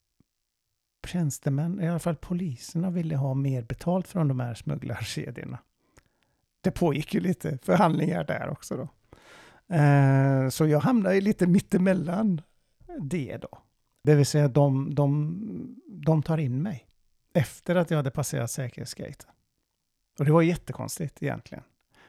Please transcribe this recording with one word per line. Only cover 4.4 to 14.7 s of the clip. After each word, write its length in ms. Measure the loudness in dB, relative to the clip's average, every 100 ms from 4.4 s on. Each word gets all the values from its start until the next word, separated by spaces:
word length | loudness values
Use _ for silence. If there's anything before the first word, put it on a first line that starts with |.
| -4
smugglarkedjorna. 1080 | -6 -6 -6 -6 -8 -8 -8 -10 -10 -12 -14 _ _ _ _ _ _ _ _ _ _
Det 100 | -2
pågick 420 | 2 2 0 -2
ju 60 | -2
lite 380 | 0 -2 -4 -4
förhandlingar 640 | 2 4 4 2 0 -2
där 260 | -2 -4 -6
också 280 | -10 -8 -8
då. 120 | -10 _ _ -20 -20 -20 -20 _ -2 4
Eh, 760 | 6 6 6 6 4 2 0
så 180 | 2 2
jag 120 | 4
hamnade 360 | 4 2 2 2
ju 60 |
lite 260 | 2 2 4
mittemellan 920 | 4 2 0 2 0 0 0 0 -2 -6 _ _ _ -14 -10
det 380 | -6 -4 -6 -10
då. 200 | -12 -18 _ _ _ _
Det 120 | 4 6
vill 100 | 6
säga 220 | 4 2
de, 480 | 4 4